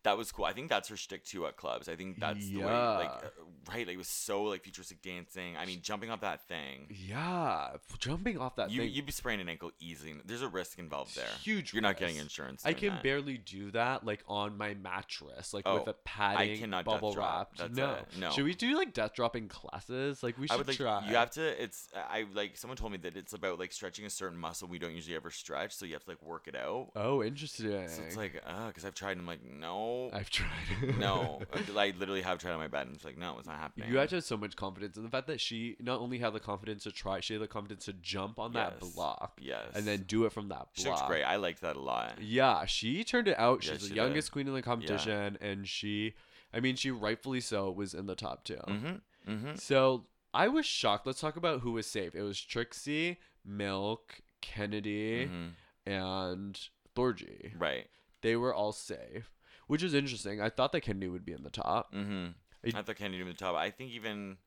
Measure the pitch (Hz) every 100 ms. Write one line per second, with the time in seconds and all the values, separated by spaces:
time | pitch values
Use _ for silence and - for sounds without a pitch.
0 | 107 101 110 - 85 101 151 110 - 104
1 | - 95 - 98 78 - 71 60 71 82
2 | 92 90 80 101 101 98 98 120 120 101
3 | 80 64 71 - 82 76 69 110 101 90
4 | 87 - - 101 104 95 98 92 90 87
5 | 92 90 85 95 87 82 92 90 82 104
6 | 113 113 101 78 - 85 69 67 69 98
7 | 92 117 170 180 151 85 67 71 - -
8 | 120 165 208 180 127 - 104 120 113 131
9 | 139 - 127 104 87 80 85 - 82 78
10 | 76 76 95 120 127 92 87 - 82 71
11 | 69 - 58 53 - 214 151 110 104 95
12 | 90 78 76 - 67 67 - 165 202 185
13 | 131 143 139 127 95 95 101 110 120 131
14 | 113 104 - 104 104 104 104 101 95 92
15 | - - 73 64 - 104 95 90 67 -
16 | - 107 101 101 101 107 113 95 87 107
17 | 107 98 - 82 - - 85 123 139 127
18 | - 92 87 - 143 180 233 302 339 123
19 | 107 - 117 120 104 - - 98 - 127
20 | 139 139 123 120 143 120 139 131 123 104
21 | 104 117 120 151 160 - 113 - - 95
22 | 71 104 107 98 101 - 117 131 113 98
23 | 87 87 87 101 95 87 92 - 95 95
24 | 104 - 95 85 82 85 92 87 85 82
25 | 80 82 82 - - 73 101 - 95 73
26 | 92 85 76 82 82 67 67 113 - 107
27 | 110 139 110 143 156 - 110 101 90 80
28 | 80 101 98 - 62 90 113 - 95 -
29 | 98 92 87 82 62 71 82 92 113 123
30 | 127 101 98 - - - - 98 131 127
31 | 101 92 82 71 - - 196 104 101 90
32 | 95 98 90 87 90 82 78 69 64 76
33 | 80 67 87 62 73 76 78 - 110 131
34 | 151 180 - 107 101 - 98 95 101 98
35 | 113 131 135 135 - 113 117 - 120 127
36 | 120 123 117 107 107 101 110 104 107 -
37 | 98 95 - 110 107 110 101 101 - 95
38 | 87 95 98 113 113 117 101 104 87 85
39 | 78 52 - - 65 60 57 104 104 104
40 | 95 107 113 107 101 73 69 - 92 82
41 | 67 80 67 98 92 82 85 69 67 60
42 | 58 58 107 120 131 95 80 - 110 160
43 | 233 247 208 156 117 127 78 76 98 107
44 | 123 151 151 143 139 131 123 120 90 104
45 | 110 104 101 101 101 98 98 - 104 104
46 | 110 - - - - 117 131 127 135 123
47 | 104 113 135 127 113 104 98 92 98 82
48 | 98 92 - 65 - 67 - 101 143 185
49 | _ _ - 107 131 156 - 135 131 127
50 | - _ _ - 202 311 285 - 110 104
51 | - 131 156 160 170 143 120 113 104 107
52 | 87 85 101 98 - 120 120 - 143 151
53 | 170 175 - _ - 101 101 95 101 113
54 | - - - _ - 104 104 107 104 104
55 | 110 117 131 87 85 85 - _ - 98
56 | 95 95 92 90 101 98 - _ _ -
57 | 127 98 50 - - 87 82 64 - _
58 | _ _ 113 117 123 87 104 104 - 92
59 | 58 90 117 - - - - 151 180 143
60 | 139 117 101 107 107 - 127 170 - 95
61 | 92 87 90 76 71 - - 104 - 101
62 | 101 98 87 85 _ - 117 107 98 101
63 | 101 92 90 82 95 85 92 107 131 117
64 | 110 104 101 95